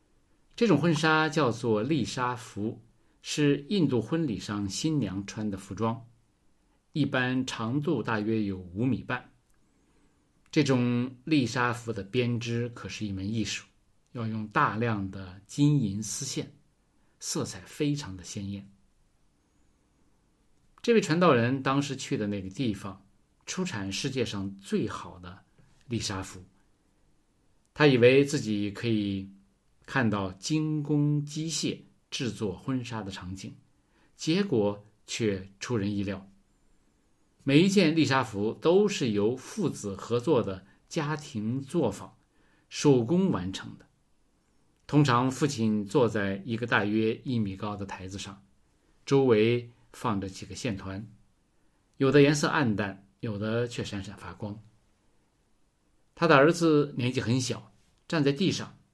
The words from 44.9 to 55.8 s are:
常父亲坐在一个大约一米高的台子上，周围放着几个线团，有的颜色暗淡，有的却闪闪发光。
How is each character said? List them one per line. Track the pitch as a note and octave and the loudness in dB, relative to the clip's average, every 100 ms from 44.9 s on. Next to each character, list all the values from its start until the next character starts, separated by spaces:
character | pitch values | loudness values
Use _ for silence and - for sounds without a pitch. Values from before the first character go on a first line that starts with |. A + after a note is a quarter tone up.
| C#3+ | 4
常 | C#3+ A#2+ C3 | 6 4 2
父 | C3 D3+ | 0 -2
亲 | A2 A2+ G#2+ | 0 0 0
坐 | G2+ D3+ A2+ | 0 2 2
在 | A2 G2 G2 A2 | 2 -2 -4 -4
一 | A2+ | -6
个 | A#2+ | 0
大 | B2 G2+ | 2 2
约 | G#2+ A2 - | 2 0 -2
一 | C#3+ A#2+ | -2 -2
米 | G2+ | -2
高 | F#2+ G#2+ G#2 | -4 -8 -8
的 | |
台 | G2 - F#2 | -8 -10 -10
子 | G2 | -10
上， | G#2 F#2+ _ _ _ _ _ _ | -12 -14 _ _ _ _ _ _
周 | - C#3 C3+ | 0 2 6
围 | G#2+ A2+ A#2+ A#2+ - _ | 6 6 2 -2 -14 _
放 | - B2 G2 | -8 -4 -2
着 | F#2+ | -4
几 | F#2+ E2+ | -10 -14
个 | |
线 | F2+ B2+ | -8 -6
团， | G2 F#2+ G2 A#2 - _ _ _ _ _ _ _ - | -6 -8 -10 -12 -18 _ _ _ _ _ _ _ -2
有 | C3+ | 4
的 | D3 | 8
颜 | C#3+ | 8
色 | D3+ D#3+ | 6 2
暗 | D#3+ B2+ | 2 2
淡， | G2 G2+ G2 - _ | 0 -4 -8 -16 _
有 | A#2 G2+ | -8 -6
的 | G#2+ A#2 A#2+ | -2 -2 -4
却 | - | -6
闪 | A2 G#2 | -8 -8
闪 | G2 G#2+ | -10 -14
发 | G#2 | -16
光。 | - G#2 A2 - _ _ _ _ _ _ _ _ _ _ _ | -12 -10 -10 -16 _ _ _ _ _ _ _ _ _ _ _